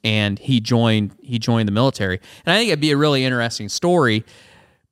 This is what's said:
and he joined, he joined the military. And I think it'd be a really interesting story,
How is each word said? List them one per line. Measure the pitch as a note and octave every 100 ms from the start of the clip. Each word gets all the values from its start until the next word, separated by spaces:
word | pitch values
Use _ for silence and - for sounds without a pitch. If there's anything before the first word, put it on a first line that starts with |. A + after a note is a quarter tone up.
and | A2 G#2+ G#2 G2
he | - B2
joined, | G#2+ A#2+ A#2 A2 G2+ -
he | - A#2+
joined | B2 A#2 G#2+
the |
military. | G#2 C3 - G2 F2+ - - -
And |
I | G3
think | A#3
it'd | D3+
be | D3+
a | C#3+
really | D3+ C3+ C3
interesting | B2 A#2 - G#2
story, | - F3 F3 B2+ G#2+ - - - - _ _ _